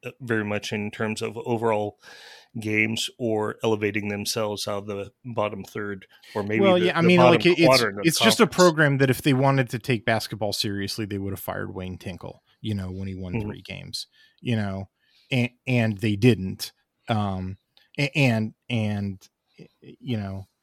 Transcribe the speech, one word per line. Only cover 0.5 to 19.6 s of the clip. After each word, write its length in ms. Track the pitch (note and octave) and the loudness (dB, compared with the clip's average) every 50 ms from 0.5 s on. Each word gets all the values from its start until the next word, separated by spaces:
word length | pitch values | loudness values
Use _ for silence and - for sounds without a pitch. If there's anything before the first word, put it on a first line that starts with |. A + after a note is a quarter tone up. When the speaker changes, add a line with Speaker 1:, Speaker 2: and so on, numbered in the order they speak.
| G#2 G#2 - - - | -4 -4 -4 -4 -6
Speaker 1:
in 180 | G#2+ G#2 G#2 | -4 -4 -6
terms 300 | - - A#2+ G#2+ A2 G#2 | -6 -4 -4 -4 -4 -4
of 160 | A2+ A2+ G#2+ A2+ | -6 -8 -8 -8
overall 640 | A#2 C3 A#2+ A2 A2+ A#2 A2 G#2+ G#2 G#2 - _ _ - - - - - - - _ _ _ A#2 | -4 -2 -2 0 0 0 0 0 -2 -4 -8 _ _ -20 -20 -20 -20 -20 -20 -20 _ _ _ -8
games 500 | G#2+ G#2+ G#2+ G#2+ G#2+ A2 A2+ A#2 - - - _ | -6 -2 0 2 2 0 0 -4 -6 -8 -8 _
or 380 | B2+ A#2 A2 G#2+ G#2+ G#2+ A#2+ - - | -4 -2 -2 0 -2 -4 -6 -4 0
elevating 460 | A#2 A2 G#2 G#2+ G#2 G2+ G#2+ G2+ G#2 | 0 0 2 0 -2 -2 -2 -4 -4
themselves 580 | G#2 G2+ G#2 - - A#2 A2 G#2 G#2 G2 - - | -4 -4 -4 -4 -4 -4 -2 -4 -4 -6 -6 -6
out 120 | G#2 G2+ | -6 -6
of 60 | G2+ G#2 | -6 -8
the 240 | G#2 G2 G2 F#2+ _ _ _ | -8 -8 -8 -12 _ _ _
bottom 400 | B2+ A#2 A2+ G#2 G#2 G#2+ G2+ F#2+ | -8 -4 -2 -2 -2 -4 -8 -14
third 420 | - - G#2+ G#2 G2+ G2+ F#2+ - _ _ _ - - - | -12 -10 -10 -8 -8 -8 -10 -12 _ _ _ -20 -10 -6
or 80 | A2 G2+ | -6 -4
maybe 160 | G2+ G#2 G#2+ | -2 0 4
Speaker 2:
Well, 140 | G3 G3 F#3 | 4 6 6
Speaker 1:
the, 140 | F3+ F3+ F3+ | 4 2 2
Speaker 2:
yeah, 120 | D3+ E3 | 0 2
I 20 | |
Speaker 1:
the 60 | E3 F3 | 4 4
Speaker 2:
mean, 120 | F3+ F3+ | 6 8
Speaker 1:
bottom 120 | F3 - | 8 8
Speaker 2:
like, 140 | E3+ D#3 - | 6 6 6
it, 120 | E3+ F3 D#3+ | 4 4 6
it's, 80 | E3+ | 6
Speaker 1:
quadrant 340 | C3 C3 B2+ A#2+ G#2+ G2 G2+ | 6 6 4 2 0 -2 0
of 60 | G2+ | 0
Speaker 2:
it's 140 | E3 D#3+ - | 0 2 4
just 220 | B2 A3+ G#3+ - | 4 4 6 6
a 20 | A#3 | 4
Speaker 1:
conference. 120 | F3 - | 2 6
Speaker 2:
program 420 | - F3+ F3+ D#3+ D3+ D#3+ C#3+ C#3 C3+ | 6 6 6 8 6 4 4 4 4
that 120 | C#3 C3 | 4 2
if 120 | B2+ - | 2 2
they 120 | - D#3 C3+ | 2 2 4
wanted 360 | B2+ C3+ C#3 C3+ C#3 C3 A#2 | 4 4 4 4 2 2 0
to 100 | - A#2 | -4 -8
take 260 | - - B2+ A2 - | -2 -2 -2 -2 0
basketball 460 | - A2+ G#2+ - - - G2 A2 G#2 | 0 0 0 0 -4 -6 -6 -4 -4
seriously, 540 | G2+ - - A2 G2+ G2+ G2 G2 - - A2 | -4 -4 -4 -4 -2 -4 -4 -6 -4 -6 -6
they 120 | G2 G2+ G2 | -6 -6 -6
would 140 | G2 G2 | -4 -6
have 80 | G2 F#2+ | -6 -8
fired 340 | - - F#2 F#2+ G2+ G2 F#2+ | -8 -8 -6 -6 -6 -8 -8
Wayne 240 | F#2+ F#2 F#2 F2+ F2 | -8 -8 -8 -10 -10
Tinkle, 460 | - G#2 F2+ E2 - - - _ _ _ _ _ | -10 -12 -12 -12 -14 -16 -16 _ _ _ _ _
you 160 | - A2+ G#2 | -6 -6 -4
know, 160 | G2+ F#2+ F#2 | -4 -4 -6
when 160 | F#2 F#2+ F#2+ G2 | -8 -8 -8 -8
he 80 | F#2+ | -10
won 180 | F#2 F#2+ F2+ F2+ | -10 -10 -6 -6
Speaker 1:
Mm-hmm. 140 | A2+ G#2 G#2 | -6 -6 -6
Speaker 2:
three 140 | G2+ F#2+ | -10 -12
games, 460 | F#2 - F#2+ F#2 F#2 F#2 F#2+ - - _ _ _ _ _ _ _ | -14 -14 -14 -14 -14 -12 -12 -12 -14 _ _ _ _ _ _ _
you 160 | - A#2+ A#2+ A2 | -4 -4 -2 -2
know, 320 | G#2 G2+ F#2+ F#2+ F#2+ - _ _ _ _ _ _ _ _ | -2 -4 -6 -8 -10 -12 _ _ _ _ _ _ _ _
and, 180 | C#3 B2+ A#2+ A#2+ _ _ _ | 0 0 0 0 _ _ _
and 320 | - B2+ B2 A2+ A2 G#2+ F#2+ | -2 0 2 2 0 0 -2
they 160 | G#2+ A2 G#2+ G2+ | -2 -2 0 4
didn't. 560 | G2+ B2+ A2+ F2 F#2 F#2+ G2+ - - - _ _ _ _ _ _ _ - | 4 4 4 4 0 -8 -8 -10 -12 -14 _ _ _ _ _ _ _ -2
Um, 500 | A#2 G#2+ G#2 G2+ F#2+ F#2 F#2 F#2 F#2+ - _ _ _ _ _ _ _ - | -2 -2 0 -2 -4 -6 -6 -8 -10 -12 _ _ _ _ _ _ _ -4
a-, 180 | C#3 C#3+ _ D#3+ | -4 -2 _ 2
and, 360 | C#3+ B2+ A#2 A2 A2 A2 - _ _ _ | 2 2 2 2 -2 -4 -6 _ _ _
and, 580 | B2 A2+ G#2+ G#2 G#2 G2+ G2+ G2+ F#2+ F#2+ - - _ _ _ _ _ _ | -2 -2 0 -2 -2 -2 -4 -6 -8 -10 -16 -20 _ _ _ _ _ _